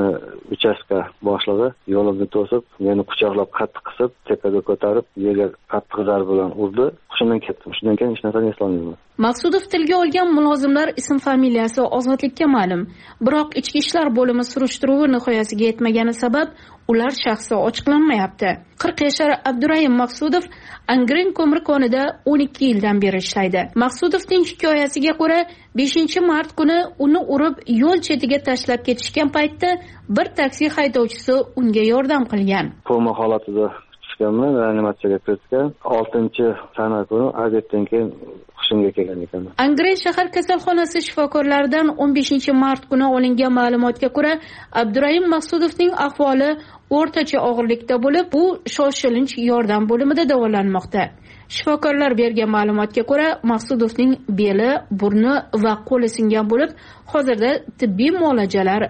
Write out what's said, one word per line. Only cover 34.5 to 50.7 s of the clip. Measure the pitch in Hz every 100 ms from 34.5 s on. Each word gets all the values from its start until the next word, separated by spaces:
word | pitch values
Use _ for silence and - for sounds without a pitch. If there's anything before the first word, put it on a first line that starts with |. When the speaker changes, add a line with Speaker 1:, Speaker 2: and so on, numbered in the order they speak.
Speaker 1:
reanimatsiyaga | 131 110 107 104 101 101 98
kiritgan. | - 101 - 131 147 -
Oltinchi | - 113 110 120 113 - 117 101 -
sana | - 110 107
kuni | 98 110 131
obeddan | - 113 110 110 104
keyin | 101 113 110 - - - -
hushimga | - - 107 98
kelgan | 98 92 90
ekanman. | 85 90 92
Speaker 2:
Angren | - 277 294 359 370
shahar | 349 349 359
kasalxonasi | 359 349 359 359 339 339 339
shifokorlaridan | 311 - 285 302 285 285 277 311 311
o'n | 302 285
beshinchi | 277 262 277 285
mart | 262 269 262 -
kuni | 262 269
olingan | 254 254 247 262
ma'lumotga | 247 240 240 240 240 262
ko'ra, | 294 302 320 - - -
Abdurayim | 233 226 220 285 339 359
Maqsudovning | 330 311 339 330 - 349
ahvoli | 359 285 285 277 262 285 302 - - -
o'rtacha | 285 311 320 302 277
og'irlikda | 247 233 233 233 - 247
bo'lib, | 269 311 359
u | 277 359 359
shoshilinch | - - 277 269 262 240 269 -
yordam | 240 240 214 208 214
bo'limida | 233 277 302 320
davolanmoqda. | 262 226 208 196